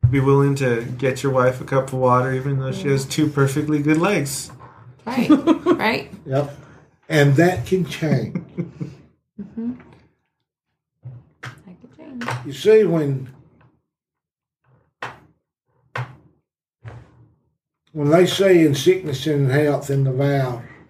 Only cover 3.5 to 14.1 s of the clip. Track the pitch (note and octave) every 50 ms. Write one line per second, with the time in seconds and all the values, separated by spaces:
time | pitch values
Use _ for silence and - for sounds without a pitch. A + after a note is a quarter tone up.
3.5 | C3+ D3+ D3 D3+ D3+ D3 C#3+ D3+ D#3 D#3+ F3 G3 G#3 E3+ C#3 C#3 - - - -
4.5 | - - - - - - - - - _ _ A3+ B3 B3+ G3+ - D4+ C#4 - E4
5.5 | D#4+ - - F4 F4 - F#3+ G#3+ B3 - - - - - - - C3 C#3 C#3 -
6.5 | - - - - - - _ _ _ _ _ _ D#3 D3+ C#3+ C#3+ C#3 C3+ E3+ F3+
7.5 | F3+ - A#2+ - F#3+ F#3+ F3 - - - E3 D#3 - B2+ G#2+ - - - - -
8.5 | - - E3+ - - - C#3+ - - - - _ _ _ _ _ _ - G3+ -
9.5 | - A#3 A3+ A#3+ B3+ - - - - _ _ _ _ _ _ _ _ _ _ _
10.5 | _ _ _ _ _ _ _ _ _ _ _ B2 B2 A#2+ - _ _ _ - -
11.5 | - - _ F#3+ F3 _ - B3 _ - D#4 - C4+ A#3+ A#3 - B2 B2 - D3
12.5 | C3 - - G#3 A3 A3 G#3+ F3 E3+ E3 D3+ C#3 C3+ B2+ B2 - - - - _
13.5 | _ _ _ _ _ _ _ _ _ _ _ _